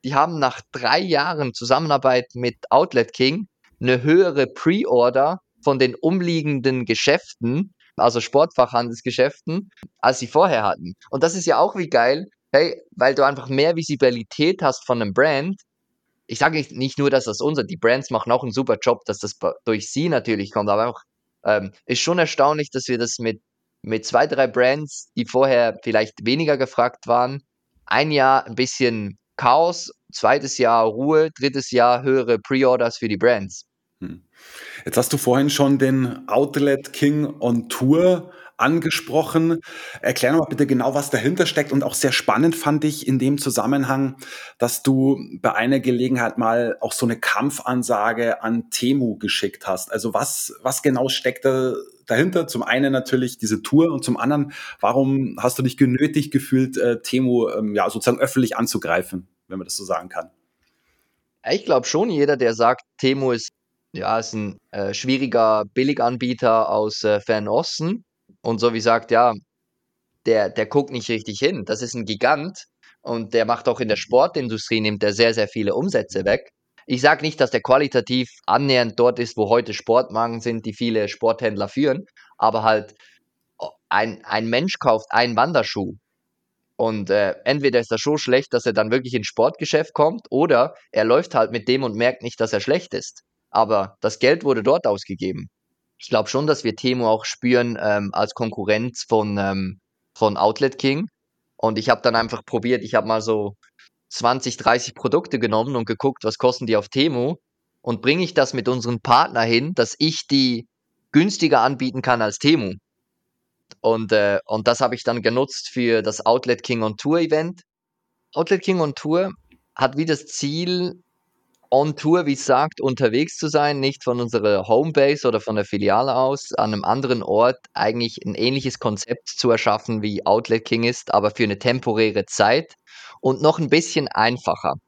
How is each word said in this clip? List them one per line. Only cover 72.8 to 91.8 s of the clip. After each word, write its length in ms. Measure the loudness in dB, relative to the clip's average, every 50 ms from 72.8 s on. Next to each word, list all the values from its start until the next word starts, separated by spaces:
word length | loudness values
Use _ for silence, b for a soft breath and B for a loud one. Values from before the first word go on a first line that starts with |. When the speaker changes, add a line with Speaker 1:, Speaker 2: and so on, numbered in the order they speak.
| b b b b
Speaker 1:
und 320 | _ -8 -8 -6 -6 -2 0
der 100 | 0 0
macht 240 | 0 -2 -2 0
auch 140 | -2 -2 -2
in 80 | -2 -2
der 80 | -2
Sportindustrie, 840 | -4 -2 2 4 4 4 4 0 -4 -6 -4 -6 -8 -4 -2 -2 0
nimmt 240 | 0 -2 -2 0 0
er 80 | -2
sehr, 220 | 2 4 2 2 4
sehr 160 | 0 -2 -2
viele 260 | -2 -4 -2 -2 -2
Umsätze 480 | -2 -4 -2 -2 -4 -4 -2 -6 -4 0
weg. 280 | 0 0 0 -2 -12 _ _ _ _ _ b b
Ich 160 | -6 -4 2
sag 200 | 4 4 4 4
nicht, 200 | 0 -6 0 0
dass 100 | 0 2
der 80 | 2 -4
qualitativ 720 | 2 4 4 4 4 2 0 0 0 0 -2 -2 -2 -4 -10 -10 _
annähernd 520 | 0 0 2 2 2 2 2 2 0 0
dort 220 | 2 2 2 2 0
ist, 160 | -6 -6 -2
wo 140 | -4 0 2
heute 240 | 2 2 2 -2 -10
Sportmarken 640 | -10 -2 2 2 2 2 2 -2 -2 -2 -2 -4 -6
sind, 260 | -6 -6 -6 -4 -6
die 80 | -8 -8
viele 360 | -4 -4 0 0 0 -2 -2
Sporthändler 580 | -6 -2 0 0 0 2 -2 -2 -2 -2 -6
führen, 380 | -4 -2 -2 0 0 0 -2 -6 b b b b b b
aber 260 | _ 0 2 2 2 2
halt, 320 | 2 2 2 0 -6 -20 b b b b b b _ _ _ _ _ _ _ -14 -14 _ _ _ _
ein, 340 | 0 0 0 -2 -6 -12 -10
ein 240 | -6 -6 -4 -2
Mensch 320 | -2 -2 -2 -2 -2 -6 -2
kauft 280 | 2 2 2 2 0 _
einen 260 | 0 0 0 2 2
Wanderschuh 600 | 0 0 2 2 0 -2 0 -4 -6 -6 -6 -8 -14 _ _ _ _ _ _ _ _ _ _ _ _ _ _ _
und, 320 | -4 -4 -2 -2 -4 -2 0
äh, 260 | 0 2 2 0 -2 -4 -2
entweder 380 | -2 -2 2 0 2 2 2
ist 100 | 0 0
der 60 | -4
Schuh 200 | -2 0 -2 -2
schlecht, 360 | -2 0 2 2 2 2 0 -4
dass 120 | -2 -2
er 60 | 0
dann 200 | 0 0 0 0
wirklich 220 | 0 -2 -2 -2 -6
ins 140 | -6 -6
Sportgeschäft 680 | -4 0 0 0 0 0 -4 -6 0 0 0 0 -2 _
kommt, 280 | 0 2 2 0 -4 _ -4
oder 440 | 0 0 2 4 4 2 2 0 B B B B
er 120 | -2 0 2
läuft 320 | 4 4 2 2 0 0
halt 160 | 0 0 0
mit 160 | -2 -6 -2
dem 160 | 0 0 0